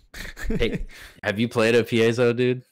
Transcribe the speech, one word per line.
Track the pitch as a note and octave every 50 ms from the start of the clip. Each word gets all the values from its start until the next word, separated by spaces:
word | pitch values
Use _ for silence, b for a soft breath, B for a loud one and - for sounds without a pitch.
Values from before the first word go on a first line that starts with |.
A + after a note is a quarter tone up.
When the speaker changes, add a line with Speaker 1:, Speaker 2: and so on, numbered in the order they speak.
| _ _ -
Speaker 1:
<laughs> | - - - - - - -
Speaker 2:
hey, | A3+ - B2 A2 - - - - B B B B B B B
have | G#2+ G2 G#2
you | A#2+ A#2
played | - A#2+ A2 A2+ A#2
a | A#2+ G#2+
piezo, | - B2 A2+ A2+ A#2 A#2 A#2 B2 A#2+ A#2+
dude? | A#2+ B2 B2 B2+ B2+ - _